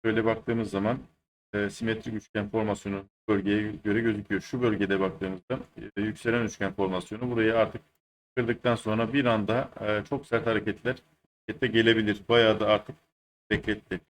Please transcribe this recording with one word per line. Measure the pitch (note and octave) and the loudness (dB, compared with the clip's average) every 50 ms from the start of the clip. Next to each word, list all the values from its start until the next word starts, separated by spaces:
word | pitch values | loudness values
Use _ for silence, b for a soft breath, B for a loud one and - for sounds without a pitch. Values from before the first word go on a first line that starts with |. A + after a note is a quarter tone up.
| - | 0
Şöyle | A2+ G#2+ A2+ A2 | 0 0 2 2
baktığımız | A2+ A2+ A2 - - A#2 A#2 A2+ G2 | 0 0 0 -2 -4 -2 -2 -2 -2
zaman, | G2 G2 G2+ A2 B2 D#3 - - _ _ _ _ _ _ _ _ | -2 -2 0 0 -2 -2 -6 -16 _ _ _ _ _ _ _ _
e, | - G#2 G2+ G2+ | -4 -4 -4 -4
simetrik | - - A2+ A2+ A2 A2 - - A2 | -4 -4 -2 -2 -2 -2 -4 -8 -8
üçgen | G#2 - _ - G#2+ G2+ G2+ | -8 -10 _ -6 -6 -4 -2
formasyonu | - A2+ G#2+ G#2+ G2+ - - G2+ G2 G2 G2 _ _ _ _ - | -2 -2 0 0 -2 -4 -4 -6 -6 -6 -8 _ _ _ _ 0
bölgeye | G#2+ G2 F#2+ G2+ G2+ G#2+ G#2+ G#2+ | 0 2 2 2 0 0 0 -4
göre | G#2 - - G#2+ G2+ A2+ | -8 -6 -2 0 0 2
gözüküyor. | A2+ A2+ G#2+ G#2 G#2 _ G2+ F#2 | 2 0 -2 -2 -4 _ -4 -4
Şu | - - - B2 | -4 -4 -4 0
bölgede | B2 A#2 G#2+ F#2 G2+ F#2 G2 F#2+ | 0 0 2 0 0 0 2 0
baktığımızda, | G2 F#2 - - F#2+ F#2+ F#2+ F#2 _ _ B2+ - - _ _ - G#2+ G#2 _ | 0 -2 -2 -4 -6 -6 -6 -8 _ _ -8 -8 -8 _ _ -16 -16 -10 _
e, | G2+ | -4
yükselen | G#2 G#2+ G#2 - - A#2 A2+ A#2+ A#2 | -4 -4 -4 -4 -2 0 0 0 0
üçgen | G2+ - - G2+ F#2+ | -2 -4 -4 -6 -4
formasyonu | F#2+ - G2 F#2+ F#2+ F2+ F2+ - G#2+ A2 B2 B2 | -2 -2 -2 -2 -2 -4 -6 -6 -8 -6 -4 -2
burayı | A#2+ A2+ A2 A2 A2+ | 0 2 2 4 4
artık | A2+ G#2+ A2 - - _ _ _ _ _ _ _ _ _ _ _ | 4 2 2 0 -14 _ _ _ _ _ _ _ _ _ _ _
kırdıktan | B2+ A#2+ A2+ A#2 - - B2 A#2 | -2 0 0 -2 0 2 0 0
sonra | G#2+ - G#2+ G#2+ A2 A2+ A2 | 2 0 -2 0 0 0 0
bir | C3 C#3 C3 | 0 2 2
anda, | A#2+ A2+ G#2+ G2+ G2+ A2+ B2+ C3+ - - - | 4 2 2 2 0 0 -2 -2 -4 -10 -6
e, | G#2+ G#2+ G#2+ G#2 G2 | -2 -2 0 -2 -2
çok | - C#3+ C3+ - | -4 -6 -8 -4
sert | - A#2 A2+ - | -2 -2 0 0
hareketler | A2+ A2 G#2+ G2+ G#2+ G2+ - - A#2+ C3 - _ _ _ _ _ _ _ _ _ - | 2 0 0 0 -2 -6 -2 -4 -4 -4 -4 _ _ _ _ _ _ _ _ _ -12
şirkette | G#2+ - C3+ | -4 -2 -2
gelebilir. | A#2+ G#2 A2+ A2 A2+ A2+ A2 G#2+ G#2 G2+ G2+ - - | 2 4 6 6 6 6 4 2 0 -2 -4 0 2
Bayağı | A#2 A#2+ A2+ A2 G#2+ G#2+ | 4 6 6 6 4 4
da | G#2+ G#2 | 4 4
artık | G#2+ G2+ - - - _ _ _ _ _ _ _ _ _ _ _ | 2 2 2 -8 -18 _ _ _ _ _ _ _ _ _ _ _
bekletti. | G#2+ G#2+ - A2+ G#2 - _ _ F#2 F2+ _ | -2 -2 0 -2 -4 -4 _ _ -8 -8 _